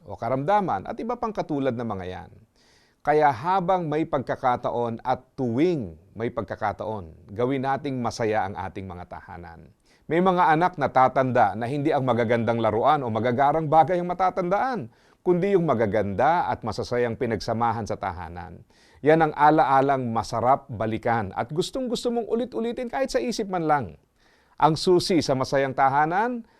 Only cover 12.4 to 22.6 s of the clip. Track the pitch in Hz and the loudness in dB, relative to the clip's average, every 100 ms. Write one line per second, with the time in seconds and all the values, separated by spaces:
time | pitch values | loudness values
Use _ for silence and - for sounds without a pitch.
12.4 | 113 117 113 110 123 151 123 110 120 123 | 2 0 2 2 2 2 0 -2 0 2
13.4 | 139 156 156 160 135 180 175 175 185 185 | 2 2 4 4 4 0 -2 -2 0 0
14.4 | 175 202 254 233 117 _ _ _ 180 175 | -2 0 -2 -4 -8 _ _ _ 0 2
15.4 | 202 196 165 117 110 107 101 95 135 175 | 4 2 2 2 2 0 0 0 2 2
16.4 | 135 120 113 104 110 123 120 110 120 110 | -2 -4 -6 -6 -4 -2 -2 -2 -4 -2
17.4 | - 113 117 110 101 104 98 87 82 87 | -4 -2 0 -2 -4 -6 -6 -8 -12 -14
18.4 | 87 87 - _ _ _ 139 160 156 143 | -16 -18 -20 _ _ _ 2 4 2 4
19.4 | 147 156 131 135 139 135 123 113 - 117 | 6 6 4 4 4 0 -2 -4 -2 0
20.4 | 120 139 - 110 110 110 123 117 95 - | 2 2 0 -6 -4 -2 0 0 -2 -6
21.4 | 113 151 175 269 254 233 247 233 226 226 | -4 -4 -4 -6 -4 -4 -2 -4 -2 -2
22.4 | 247 - | -2 -4